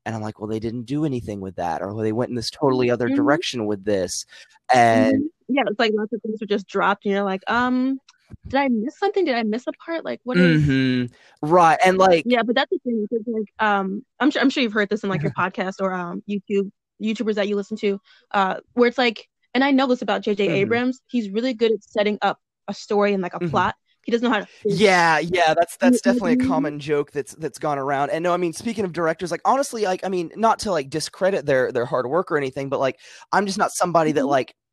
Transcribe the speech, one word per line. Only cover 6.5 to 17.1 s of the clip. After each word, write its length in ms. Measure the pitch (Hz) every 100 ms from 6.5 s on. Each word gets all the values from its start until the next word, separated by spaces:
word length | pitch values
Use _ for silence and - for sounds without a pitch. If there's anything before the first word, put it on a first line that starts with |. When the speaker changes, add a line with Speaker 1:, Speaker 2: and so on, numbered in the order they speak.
| 202 190
Speaker 2:
dropped, 360 | 196 180 208
and 100 | 208
you're 100 | 196
like, 180 | 202 190 -
"Um, 500 | 233 247 254 262 269 - _ _ - -
did 120 | 262
I 80 | 277
miss 280 | 233 233 -
something? 260 | 403 403
Did 100 | 330
I 80 | 233
miss 240 | 226 220 311
a 60 | -
part? 200 | - 330
Like, 160 | - 120
what 140 | 240 247
is" 220 | 180 156
Speaker 1:
Mm-hmm. 540 | 147 135 131 127 123 - _ _
Right, 360 | 151 180 165 151
and, 140 | 185 185
like 260 | 190 170
Speaker 2:
Yeah, 180 | 226 240
but 100 | 226
that's 160 | 233 294
the 80 | 381
thing, 220 | 247 226 208
'cause, 120 | 233 220
like, 260 | 220 202 -
um, 460 | 214 202 190 196 - -
I'm 100 | 269
sure, 100 | -
I'm 100 | 269
sure 120 | 294
you've 100 | 233
heard 160 | 214 202
this 140 | 208
in, 80 | 196
like, 120 | 180
your 100 | 147
Speaker 1:
<laughs> 60 | -
Speaker 2:
podcast 360 | 180 - 185 190
or, 120 | 190
um, 300 | 185 175 185 -
YouTube, 420 | 202 - 202 196 - _ -
YouTubers 320 | 214